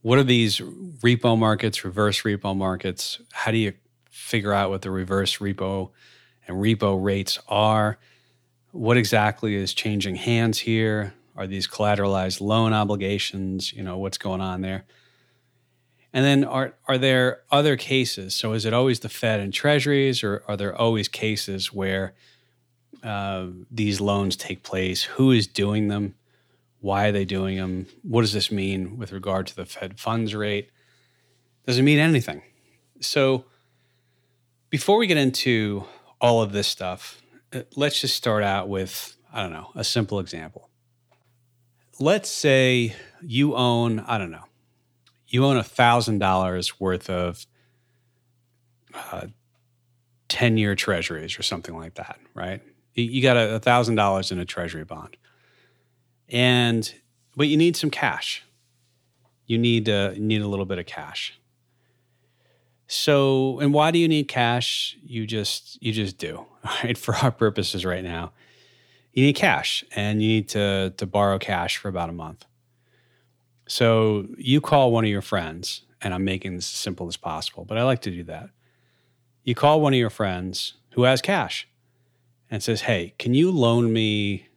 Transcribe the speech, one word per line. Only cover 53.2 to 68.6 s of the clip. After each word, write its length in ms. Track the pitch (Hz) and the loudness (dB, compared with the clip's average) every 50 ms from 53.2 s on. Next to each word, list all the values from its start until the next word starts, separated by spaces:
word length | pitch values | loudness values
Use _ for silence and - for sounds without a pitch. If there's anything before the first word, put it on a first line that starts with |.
| 123 | 4
got 140 | 131 123 120 | 4 6 6
a, 180 | 113 107 110 | 4 2 0
a 40 | 110 | 0
thousand 360 | - 123 120 123 120 110 117 | 2 4 4 6 4 4 2
dollars 360 | 107 104 101 98 95 95 - | 2 4 2 2 0 -2 -4
in 60 | 92 90 | -4 -6
a 80 | 87 | -6
treasury 380 | 87 - - 87 85 82 78 78 | -6 -6 -8 -8 -8 -8 -10 -12
bond. 340 | - 82 78 - - - _ _ _ _ _ _ _ _ _ _ _ _ _ _ _ _ _ _ _ _ _ _ _ | -12 -14 -16 -16 -18 -20 _ _ _ _ _ _ _ _ _ _ _ _ _ _ _ _ _ _ _ _ _ _ _
And, 640 | - 120 123 127 123 123 120 120 117 113 110 - - - _ _ _ _ _ _ _ | 0 2 4 4 4 4 4 4 2 0 -2 -4 -10 -14 _ _ _ _ _ _ _
but 140 | - 147 151 | 0 0 2
you 60 | 151 | 4
need 200 | 151 165 175 165 | 4 4 4 2
some 160 | - - 151 | 0 -2 -4
cash. 520 | - - - 120 80 - - - - - - _ _ _ _ _ _ _ _ _ _ _ _ _ _ _ _ _ _ _ _ | -2 0 -2 -2 -2 -2 -6 -8 -8 -10 -12 _ _ _ _ _ _ _ _ _ _ _ _ _ _ _ _ _ _ _ _
You 140 | _ 117 113 | _ 0 2
need, 280 | 117 120 117 117 107 110 | 4 4 2 2 2 2
uh, 260 | 104 101 98 98 92 | 0 2 0 -2 -4
you 60 | 101 | -4
need 200 | 107 107 110 107 | -2 0 0 0
a 60 | 104 104 | 0 -2
little 180 | 101 98 98 | -2 -4 -4
bit 140 | 92 98 90 | -4 -6 -8
of 80 | 85 - | -8 -10
cash. 520 | - - 76 76 - - - - - _ _ _ _ _ _ _ _ _ _ _ _ _ _ _ _ _ _ _ _ _ _ _ _ _ _ _ _ _ _ _ | -12 -14 -14 -12 -12 -10 -12 -12 -14 _ _ _ _ _ _ _ _ _ _ _ _ _ _ _ _ _ _ _ _ _ _ _ _ _ _ _ _ _ _ _
So, 720 | - - - - 147 139 139 139 135 131 131 135 131 123 | -6 -2 2 4 4 4 4 4 4 2 2 0 -2 0
and 160 | 147 143 143 | 0 2 4
why 160 | 147 151 160 | 4 4 4
do 80 | 165 170 | 4 4
you 80 | 170 160 | 4 4
need 200 | 160 151 143 - | 2 2 0 -2
cash? 720 | - 127 120 117 120 123 117 - - - - - - - - | -2 0 0 2 2 0 0 -2 -4 -4 -6 -6 -8 -14 -18
You 220 | - 127 113 110 107 | -10 -8 -6 -6 -4
just, 500 | 113 110 101 - - - - - - - - | -4 -4 -4 -4 -6 -8 -10 -14 -20 -8 -6
you 100 | 113 104 | -4 -2
just 240 | 110 104 92 90 _ | -2 -2 -4 -4 _
do, 300 | - 85 - - - _ _ _ - | -10 -10 -10 -12 -16 _ _ _ -10
<laughs> 200 | - - - - | -8 -6 -4 -2
right? 140 | 117 120 - | -2 -4 -4
For 180 | - - 113 - | -2 -4 -2 2
our 120 | - 131 | 2 0
purposes 560 | 120 - 117 107 98 - 90 - - 95 87 | 2 2 0 0 0 0 -4 -4 -4 -4 -4
right 180 | 92 90 90 92 | -4 -4 -4 -6
now, 280 | 90 85 85 85 82 _ _ _ _ _ _ | -6 -6 -8 -8 -10 _ _ _ _ _ _